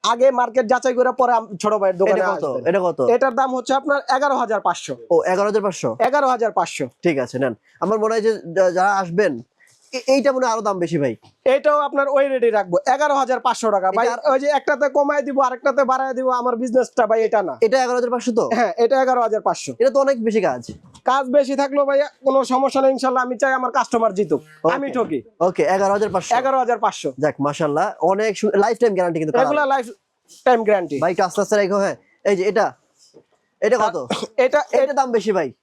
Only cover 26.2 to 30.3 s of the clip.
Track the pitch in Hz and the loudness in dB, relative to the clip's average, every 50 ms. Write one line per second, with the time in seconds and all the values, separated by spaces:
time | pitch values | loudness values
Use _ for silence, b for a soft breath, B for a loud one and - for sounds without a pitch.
26.2 | 170 - 240 240 262 269 269 262 254 226 240 214 226 208 - - - 151 131 - | -2 0 -2 0 0 0 0 0 0 0 0 0 0 -2 -2 -2 -8 -8 -6 -2
27.2 | 143 151 139 - 139 143 143 - 170 151 143 151 180 208 - - - 170 190 196 | -2 -2 0 0 -2 -2 -2 -2 -2 -2 0 0 -2 -2 -2 -2 0 0 0 2
28.2 | 214 220 196 - - 214 - 202 202 220 233 - 240 233 202 180 180 175 165 165 | 0 -2 -2 -2 -2 0 2 2 2 2 0 0 0 0 2 0 -2 0 -2 -2
29.2 | 160 156 - 240 262 - 294 302 294 269 269 269 240 226 233 _ _ _ _ _ | -4 0 0 0 2 2 2 0 0 0 0 -2 -2 -6 -14 _ _ _ _ _
30.2 | _ _ | _ _